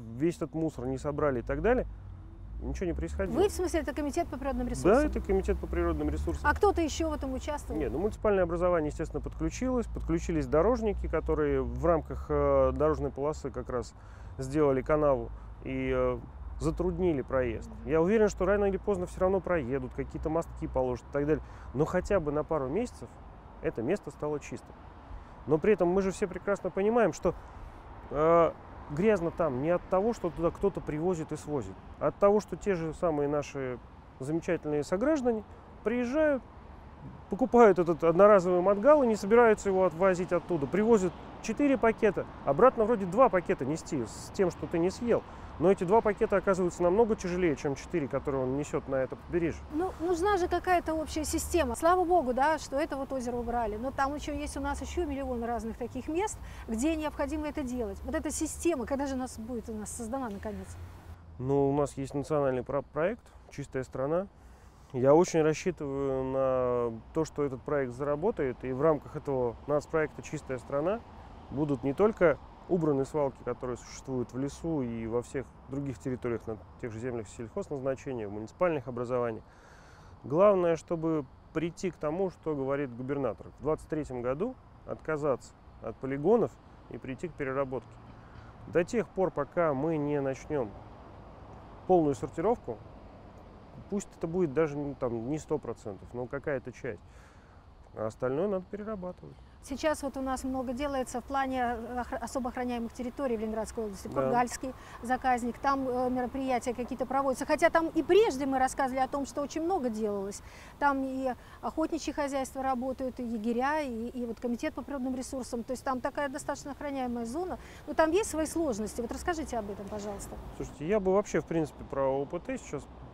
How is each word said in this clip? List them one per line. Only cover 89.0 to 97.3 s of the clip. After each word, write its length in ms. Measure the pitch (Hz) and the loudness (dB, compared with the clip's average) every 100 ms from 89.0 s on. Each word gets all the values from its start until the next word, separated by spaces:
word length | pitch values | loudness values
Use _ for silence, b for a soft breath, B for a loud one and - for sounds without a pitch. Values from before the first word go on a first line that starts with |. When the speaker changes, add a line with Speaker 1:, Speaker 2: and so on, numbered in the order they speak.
| - | -2
Speaker 1:
пор, 240 | - 175 | 0 0
пока 420 | 147 143 175 165 | 0 -2 2 2
мы 240 | 131 156 160 | 2 0 0
не 240 | 143 147 | 0 0
начнем 480 | 135 127 - 147 107 - - - - - - - - - - - - | 0 -4 -4 -2 -2 -6 -18 -18 -20 -20 -20 -20 -18 -18 -18 -6 4
полную 260 | 180 151 | 6 6
сортировку, 640 | 135 147 - 190 240 - 107 - - - - - - - - - - - | 0 -6 -2 0 -2 -4 -12 -14 -18 -20 -20 -20 -20 -20 -20 -20 -18 -8
пусть 200 | 202 - - | -6 -6 -8
это 120 | 170 | -4
будет 260 | 180 165 | 0 0
даже 240 | 127 160 143 | 2 0 0
не, 160 | 143 | -6
там, 360 | 131 127 117 117 | -4 -2 -2 -2
не 80 | 151 | -4
сто 180 | - 151 | -2 -4
процентов, 500 | - 110 107 98 90 | -4 -8 -10 -12 -10
но 140 | 120 123 | -10 -8
какая-то 440 | 143 156 135 131 | -6 -4 -4 -6
часть, 300 | - 131 95 b b b | -10 -10 -10 b b b